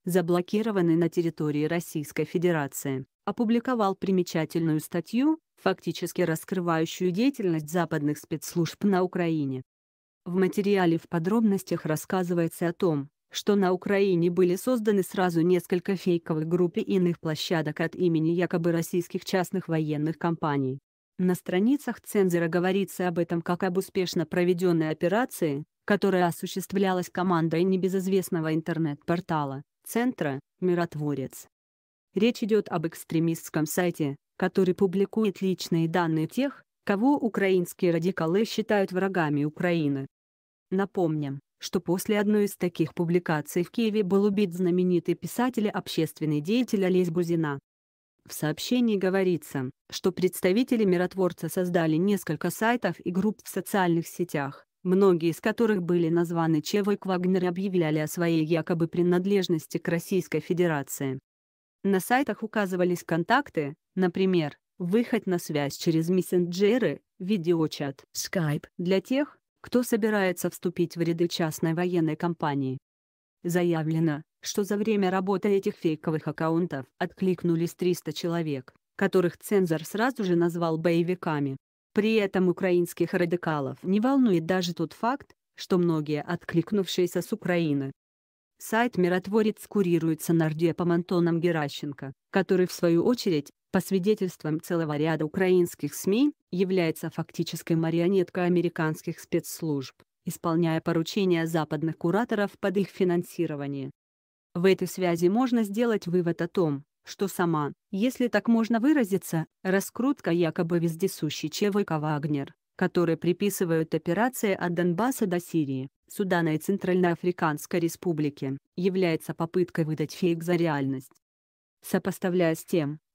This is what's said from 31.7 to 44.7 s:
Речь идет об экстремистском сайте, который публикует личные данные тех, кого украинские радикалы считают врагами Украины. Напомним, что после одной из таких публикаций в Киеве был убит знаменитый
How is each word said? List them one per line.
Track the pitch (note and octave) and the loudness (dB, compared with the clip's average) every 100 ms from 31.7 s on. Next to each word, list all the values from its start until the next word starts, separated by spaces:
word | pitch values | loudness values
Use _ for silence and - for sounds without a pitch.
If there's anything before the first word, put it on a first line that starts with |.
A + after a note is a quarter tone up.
| _ _ _ _ F#3 | _ _ _ _ 2
Речь | A3+ - | 2 2
идет | G#3 G#3+ - | 0 0 0
об | F3 E3 | -4 -4
экстремистском | - - D#3+ E3 E3 - D#3+ D#3 | -8 -4 0 0 -2 -4 -2 -2
сайте, | - F3 E3+ D3 C#3+ _ - | 0 0 0 -4 -4 _ -4
который | F#3 - F#3 | -2 2 2
публикует | F3+ G3 F#3+ G3 A3 G#3+ - | 2 0 0 0 0 -2 0
личные | F#3+ F3 - E3 E3 | -2 -2 0 0 2
данные | F3+ E3+ D#3+ D#3+ | 0 0 0 -2
тех, | - C#4 - _ _ | -2 -4 -4 _ _
кого | - G3+ B3+ D4 | -2 2 2 2
украинские | A#3 G3 G3 F#3 F3 - F3+ | 0 0 2 2 0 0 0
радикалы | E3+ F3 F#3 D#3+ F#3 A3+ | 2 0 -2 0 0 0
считают | - G#3 G#3 F#3+ | -2 0 0 0
врагами | F3+ F#3+ F#3+ D#3 D3 | -2 -2 0 0 0
Украины. | D3+ - F3 E3+ D3 C#3 C3+ _ _ _ _ _ - | -2 -2 0 0 0 -2 -6 _ _ _ _ _ -4
Напомним, | F#3+ G3 - E3+ D#3 C#3+ C#3 - _ | -2 -2 0 0 0 -4 -8 -14 _
что | - F#3+ | -4 -2
после | E3+ F#3 - G#3 | 0 -2 0 0
одной | G#3 G#3 G3+ | 2 2 2
из | - | -2
таких | F3+ - D#3+ - | -4 -2 -2 -2
публикаций | E3+ F3 F3 D#3 D3 F#3 | 0 0 2 -2 -2 -4
в | E3+ | -2
Киеве | - A3 G#3+ | -2 0 0
был | F#3 G3 | 2 2
убит | G#3 G3 G3+ E3+ | 2 2 0 0
знаменитый | F3+ | 0